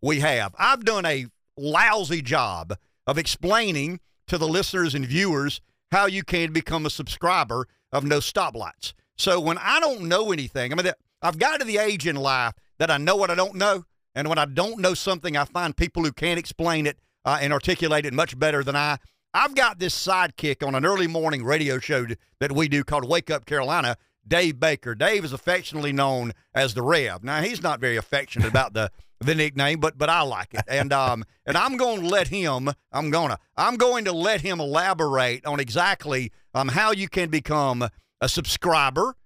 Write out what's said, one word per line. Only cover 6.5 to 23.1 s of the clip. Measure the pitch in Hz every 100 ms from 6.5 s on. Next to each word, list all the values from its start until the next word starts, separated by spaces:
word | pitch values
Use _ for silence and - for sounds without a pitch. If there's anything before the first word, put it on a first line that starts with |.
become | 160 - 160 151
a |
subscriber | - 143 - 170 180 131 117 123 _ _
of | 139 143
No | 147
Stoplights. | - - 170 113 92 - - - _ -
So | - 180
when | 156 170
I | 190 285
don't | 320 247
know | 165 180 220
anything, | 170 127 135 123
I | 156
mean, | 180 - _ _
I've | 165 160
got | 247 311
to | 247
the | 208
age | 214 208 147
in | 143
life | 135 131 120 - _ _
that | 160
I | 147
know | 151 196
what | 190
I | 175
don't | 185 196
know. | 196 190 175 _ _ 127
And | 147
when | 156
I | 147
don't | 135 196 220
know | 185
something, | 180 - 185 170 147
I |
find | 143 175 170 147
people | 170 - 165
who |
can | - 165 170
explain | 160 - 165 160 147
it, | 139 _ _ 127
uh, | 143
and | 143
articulate | 147 156 180 165 151 147
it |
much | 131 160 123
better | 156 147
than | 135 139
I. | 147 143 _ _ _
I've | 180 269
got | 269 247 196
this | 180
sidekick | - - 185 180 - 151 135 139
on |
an | 135 156
early | 196 175
morning | 165 160 147
radio | 117 151 147 131
show | - 143 120 113 _ _
that | 143
we | 139 156
do | 143
called | 135 147
Wake | 123